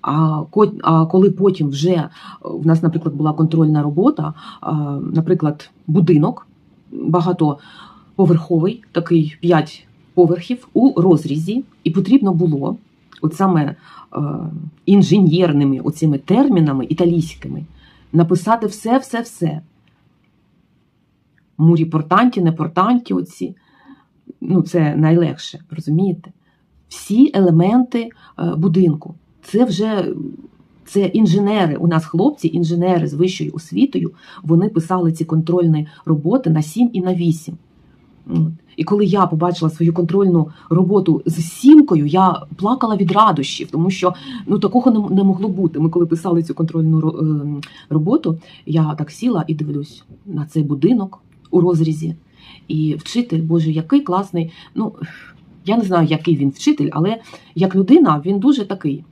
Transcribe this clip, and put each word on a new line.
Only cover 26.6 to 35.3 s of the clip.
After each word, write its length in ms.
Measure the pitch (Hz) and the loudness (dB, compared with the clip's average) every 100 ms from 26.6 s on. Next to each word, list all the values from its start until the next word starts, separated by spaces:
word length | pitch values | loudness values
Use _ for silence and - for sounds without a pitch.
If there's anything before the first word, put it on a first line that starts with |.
| _ _ _ | _ _ _
Всі 420 | - - 214 285 | -20 -4 4 4
елементи, 760 | 190 185 165 180 240 247 240 226 - - - | 6 4 4 4 4 2 -2 -6 -12 -20 -8
е, 160 | 170 156 | -6 -2
будинку. 600 | 185 165 180 151 - - _ _ | 0 2 2 0 -6 -20 _ _
Це 220 | - 202 240 | -4 0 0
вже, 480 | 170 220 208 175 - - - - _ _ _ - | 0 -2 -2 -4 -6 -12 -14 -20 _ _ _ -6
це 160 | 202 | -2
інженери, 720 | 190 202 208 175 202 214 175 143 | 0 2 2 2 2 0 0 0
у 120 | 170 | 0
нас 180 | 165 165 | 0 -2
хлопці, 420 | 170 233 294 160 | 0 0 0 -4
інженери 540 | 160 165 170 180 175 156 | -2 -2 0 0 0 -2
з 60 | |
вищою 380 | 143 185 185 151 | -2 -2 -2 -8
освітою, 580 | 160 - 180 277 180 165 - - - | -10 -8 -2 0 0 -6 -8 -20 -16
вони 260 | 165 170 208 | 0 2 2
писали 420 | 190 160 185 170 | -2 -2 -2 0
ці 140 | 160 | -2
контрольні 600 | 165 | -2